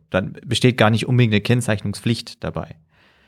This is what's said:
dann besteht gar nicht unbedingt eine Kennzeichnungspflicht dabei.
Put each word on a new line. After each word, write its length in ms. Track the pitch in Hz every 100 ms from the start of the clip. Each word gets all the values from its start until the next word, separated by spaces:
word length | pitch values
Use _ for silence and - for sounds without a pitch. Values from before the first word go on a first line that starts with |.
| -
dann 240 | 92 - - -
besteht 320 | 110 127 120
gar 120 | 110
nicht 180 | 113 -
unbedingt 260 | 123 117
eine 80 | 104
Kennzeichnungspflicht 1040 | - 123 113 107 104 - 117 117 - -
dabei. 320 | 82 78 - - _ _ _ _